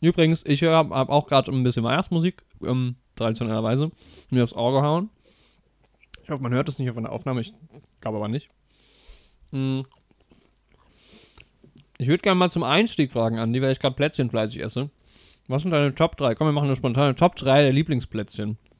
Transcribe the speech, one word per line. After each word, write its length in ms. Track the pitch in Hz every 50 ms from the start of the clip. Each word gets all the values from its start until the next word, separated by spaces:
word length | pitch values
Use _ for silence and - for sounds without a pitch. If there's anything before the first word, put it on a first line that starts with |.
Übrigens, 420 | - 165 175 - 165 160 165 - -
ich 160 | - 143 139
hör, 140 | 170 165 160
hab, 140 | 160 156 -
hab 180 | - 135 131 -
auch 160 | 139 147 147
grad 200 | - 143 135 127 -
ein 140 | 131 131 127
bisschen 200 | 123 123 123 113
Weihnachtsmusik, 600 | 117 131 165 185 - 175 165 165 185 - - _ _ _ - -
ähm, 320 | - 123 127 127 123 123 _ _ _ -
traditionellerweise, 760 | - 113 113 113 110 117 113 110 110 113 110 120 135 151 165 - _ _ - - - - -
mir 140 | 127 127 120
aufs 100 | 117 -
Ohr 200 | - 117 120 135
gehauen. 360 | 135 143 147 156 170 196 220 _ _ _ _ _ _ _ _ _ _ _ _ _ _ _ _ _ _ _ _ - - _
Ich 60 | -
hoffe, 140 | 156 131 131
man 100 | 117 123
hört 160 | 127 - 139
es 80 | 135
nicht 120 | - 131 123
auf 80 | 113
einer 140 | 117 113 113
Aufnahme, 300 | 113 113 - 139 127 127
ich 120 | 110 - - - - - - 127 _ _ _ _
glaube 160 | - 113 110
aber 100 | 104 107
nicht. 220 | 107 117 151 - _ _ _ _ _ _ _ _ _ _ _ _ - - - _ _ _ _ _ -
Hm. 340 | - 135 135 135 135 131 131 - _ _ _ _ _ _ _ _ _ _ _ _ _ _ _ _ _ _ _ _ _ _ _ _ - - - _ _ - - _ _ _ _ - _ - - _ _
Ich 100 | - 120 127
würd 120 | 165 170
gerne 160 | - 202 185
mal 120 | 180 180 175
zum 120 | - 170 170
Einstieg 480 | 123 143 180 220 226 - - 147 127
fragen, 280 | - 120 113 113 113 113
Andi, 220 | 113 113 120 131
weil 100 | 135 135
ich 80 | 135 -
grad 160 | - 135 127
Plätzchen 340 | - 143 151 - - 131 117
fleißig 320 | 107 113 110 107 117 -
esse. 280 | - 110 - 123 139 143 _ _ _ _ _ _ - - _ _ _
Was 140 | - 170 160
sind 100 | 156 185
deine 240 | 165 147 143 139 139
Top 220 | - 165 170 -
drei? 180 | - 143 123 110
Komm, 120 | - 151
wir 40 | 156
machen 140 | 147 143 147
eine 80 | 139 131
spontane 400 | 127 - 127 117 131 147 143 127
Top 200 | - 170 185 -
drei 240 | - 131 131 131 147 147
der 100 | 135 127
Lieblingsplätzchen. 840 | 143 160 160 147 123 - - - 110 101 - - - 104 104 113 - _ _ _ _